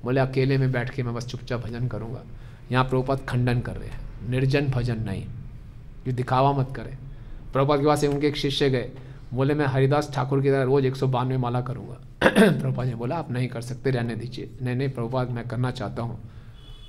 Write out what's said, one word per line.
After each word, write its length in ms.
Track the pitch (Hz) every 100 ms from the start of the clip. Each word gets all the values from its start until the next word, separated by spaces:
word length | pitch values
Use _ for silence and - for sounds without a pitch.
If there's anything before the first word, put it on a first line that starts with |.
बोले, 160 | 117 131
"अकेले 380 | 131 135 131 135
में 140 | 131
बैठ 180 | 127 127
के 140 | -
मैं 100 | 123
बस 140 | 120 120
चुपचाप 380 | 123 - 120 113
भजन 220 | 117 123
करूँगा।" 360 | 107 113 110 - - - - -
यहाँ 140 | 127 131
प्रभुपाद 340 | 131 131 139 135
खंडन 300 | 123 123 120
कर 160 | - 92
रहे 140 | -
हैं, 400 | - - - 107
निर्जन 380 | 123 135 143 143
भजन 320 | 131 120 113
नहीं, 260 | 104 95 - - - - - - - - 131
ये 40 |
दिखावा 420 | 123 123 127 139
मत 200 | 143 127 113
करें। 220 | 110 135 - - - - -
प्रभुपाद 260 | 131 139 147
के 60 | 147
पास 180 | 143
उनके 240 | 143 143 147
एक 80 | 139
शिष्य 340 | 143 135 143
गए, 220 | 127 110 - - - -
बोले, 200 | 120 135
"मैं 120 | 147 139
हरिदास 460 | 135 135 147 143
ठाकुर 280 | 139 135 139
की 80 | 139
तरह 140 | 135
रोज़ 220 | 127 143 127
एक 100 | 131
सौ 120 | 131
बानवे 300 | 123 127 131
माला 240 | 120 123
करूँगा।" 380 | 123 117 - - - -
<clears throat> 0 | - -
प्रभुपाद 480 | 208 139 135 131 127
ने 80 | 113
बोला, 200 | 120 165
"आप 160 | 156
नहीं 160 | 123 123
कर 140 | 120
सकते, 300 | 117 127 139
रहने 240 | 123 117 113
दीजिए।" 340 | 123 - - -
"नहीं, 140 | 123 123
नहीं 140 | 139
प्रभुपाद, 400 | 123 117 127 123
मैं 180 | 120 120
करना 240 | 113 127
चाहता 300 | 127 101 117
हूँ।" 280 | 117 - - - - - - -